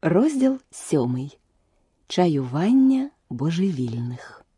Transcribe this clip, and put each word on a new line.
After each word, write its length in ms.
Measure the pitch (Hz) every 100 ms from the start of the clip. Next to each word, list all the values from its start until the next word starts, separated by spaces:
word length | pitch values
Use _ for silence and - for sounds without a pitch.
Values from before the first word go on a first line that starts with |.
| 160
Розділ 520 | 180 294 277 262 262 _
сьомий. 680 | - - 151 123 127 139 - _ _ _ _ _ _ _
Чаювання 1000 | - 180 147 127 139 190 262 262 262 277 _ _
божевільних. 1160 | 120 147 170 196 147 123 117 120 123 - - _